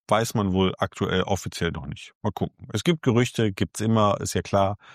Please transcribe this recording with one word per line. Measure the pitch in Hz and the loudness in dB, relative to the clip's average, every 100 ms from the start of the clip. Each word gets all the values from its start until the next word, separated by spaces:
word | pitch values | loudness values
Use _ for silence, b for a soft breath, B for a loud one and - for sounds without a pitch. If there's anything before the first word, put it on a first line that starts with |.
| - | 0
weiß | 107 117 | 0 2
man | 117 98 | 0 0
wohl | 92 95 - | 2 2 0
aktuell | 98 - 92 92 | -6 -2 -2 0
offiziell | - 98 - - 85 | 0 -2 -4 -6 -6
noch | - 69 | -6 -10
nicht. | - - _ | -14 -16 _
Mal | 107 | -6
gucken. | - 95 _ - | -4 -8 _ -8
Es | 107 | -4
gibt | - 165 | 0 0
Gerüchte, | - 113 123 - 107 | 2 2 2 2 -2
gibt's | 98 107 - | 0 -4 -2
immer, | 107 113 104 - | 2 4 4 2
ist | 92 | -2
ja | 95 | -4
klar. | - 98 98 104 B | 0 2 2 0 B